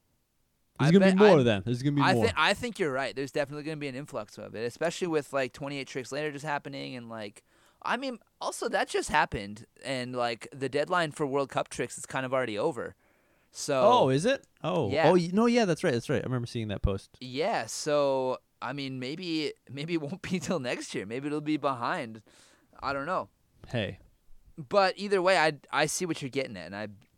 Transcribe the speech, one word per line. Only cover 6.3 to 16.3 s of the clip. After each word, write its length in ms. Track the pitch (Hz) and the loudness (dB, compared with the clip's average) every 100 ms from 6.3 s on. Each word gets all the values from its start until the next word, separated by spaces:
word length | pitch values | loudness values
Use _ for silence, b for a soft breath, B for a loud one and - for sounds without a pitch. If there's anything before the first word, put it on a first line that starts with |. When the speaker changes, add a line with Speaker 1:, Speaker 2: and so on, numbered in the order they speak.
Speaker 2:
just 140 | 143 151 | -6 -4
happening 500 | 143 143 139 139 127 | -6 -6 -10 -10 -10
and, 140 | 117 | -12
like, 340 | 113 104 - - b b b - | -10 -10 -12 -20 b b b -6
I 120 | 233 | -4
mean, 200 | 269 233 _ - | -4 -8 _ -10
also 300 | 202 - 254 | -8 -4 -2
that 180 | 262 262 | 0 0
just 200 | 415 - | -2 0
happened 560 | 151 165 131 101 107 - _ | 2 2 -2 -8 -12 -18 _
and, 320 | - 131 123 127 | -6 -6 -4 -2
like, 320 | 120 117 - | -2 -2 -8
the 160 | 131 135 | -6 -4
deadline 420 | 143 151 180 160 | -2 0 0 0
for 140 | - 147 | -2 -2
World 220 | 139 135 | 0 -2
Cup 180 | 143 139 | -2 -4
tricks 280 | - 127 - | -4 -6 -6
is 80 | - | -8
kind 200 | 135 131 | -6 -2
of 80 | |
already 240 | 131 123 104 | 0 0 0
over. 380 | 147 123 90 - _ _ _ _ _ | -2 -2 -6 -10 _ _ _ _ _
So 300 | - - 135 | -10 -2 4
Speaker 1:
Oh, 280 | 202 247 147 | 6 6 6
is 160 | 135 196 | 4 2
it? 200 | 277 _ _ | 0 _ _
Oh. 260 | 147 180 107 | -4 -2 0
Speaker 2:
Yeah. 200 | 139 160 | 4 6
Speaker 1:
Oh, 40 | |
y-, 160 | 180 170 | 6 4
no, 120 | 190 240 | 4 4
yeah, 180 | 240 208 | 6 4
that's 180 | 156 | 2
right. 100 | 180 | 0
That's 160 | 120 - | 0 0
right. 120 | 127 | -2
I 40 | |
remember 220 | - | 0